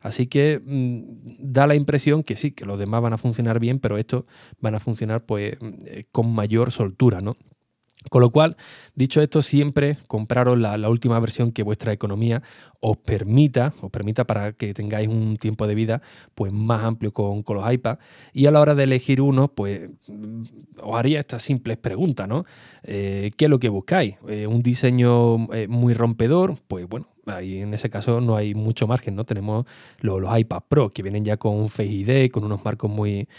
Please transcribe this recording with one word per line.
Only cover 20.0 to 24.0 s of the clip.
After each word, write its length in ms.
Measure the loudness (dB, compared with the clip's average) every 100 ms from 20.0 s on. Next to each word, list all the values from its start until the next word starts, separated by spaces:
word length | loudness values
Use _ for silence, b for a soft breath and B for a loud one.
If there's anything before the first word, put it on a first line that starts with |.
| -18
mm, 360 | -14 -12 -12 -14 -18 -20 -16
os 160 | -6 -2
haría 220 | 0 0
estas 220 | -4 -8
simples 340 | -4 -4 -4 -6
preguntas, 500 | -6 -2 -2 -2 -2
¿no? 200 | -4 -6 B B B
Eh, 480 | -10 -6 -4 -4 -4 2
¿qué 80 |
es 60 | 4
lo 80 | 4
que 100 | 2
buscáis? 460 | -2 0 0